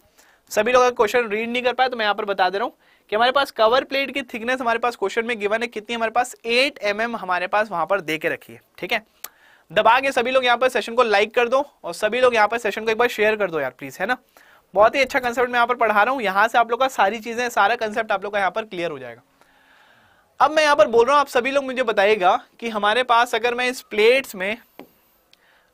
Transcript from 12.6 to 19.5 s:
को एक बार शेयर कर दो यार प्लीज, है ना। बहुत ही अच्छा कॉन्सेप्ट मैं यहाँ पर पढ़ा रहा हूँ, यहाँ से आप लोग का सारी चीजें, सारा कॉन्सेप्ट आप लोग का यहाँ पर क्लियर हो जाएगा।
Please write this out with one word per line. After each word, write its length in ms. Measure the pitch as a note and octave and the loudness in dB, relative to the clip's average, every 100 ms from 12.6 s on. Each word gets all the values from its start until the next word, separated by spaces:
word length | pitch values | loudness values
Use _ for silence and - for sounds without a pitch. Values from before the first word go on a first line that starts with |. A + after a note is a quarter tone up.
| G#3 A3 A3 | -4 -4 -2
को 60 | |
एक 60 | A3 | 0
बार 100 | A#3+ | 0
शेयर 280 | A3 G#3+ G#3+ | 2 0 2
कर 160 | F#3+ | -2
दो 80 | D#3 | -2
यार 120 | C3 | -6
प्लीज, 260 | - C#3 - | -8 -14 -6
है 60 | G3+ | -4
ना। 100 | B3+ _ _ _ _ _ | -6 _ _ _ _ _
बहुत 220 | F#3+ A3+ C#4 | 2 4 4
ही 60 | |
अच्छा 180 | C4 C4+ | 0 0
कॉन्सेप्ट 300 | A#3+ B3 B3 | -2 -2 0
मैं 60 | A#3+ | 2
यहाँ 120 | A#3+ | 0
पर 80 | A#3+ | 2
पढ़ा 260 | A3 G#3 | 2 4
रहा 100 | A3+ | 2
हूँ, 80 | C4+ | 0
यहाँ 260 | G3 G3 A3+ | 0 2 2
से 100 | B3 | 2
आप 140 | A3+ | 0
लोग 80 | A#3+ | 0
का 80 | C4 | 0
सारी 320 | - G3+ A3+ | 2 0 0
चीजें, 280 | A#3 A3+ A#3+ | -6 -6 -2
सारा 260 | G#3+ G3+ A#3 | 0 2 0
कॉन्सेप्ट 360 | A3 A3+ A3 | -4 -4 -4
आप 120 | G3 | -4
लोग 100 | G3+ | -4
का 60 | G3+ | -2
यहाँ 120 | F#3 | -2
पर 140 | A3 G#3+ | -4 -6
क्लियर 260 | F3+ E3+ | -6 -6
हो 80 | C#3 | -8
जाएगा। 220 | B2 A#2 _ _ _ | -14 -18 _ _ _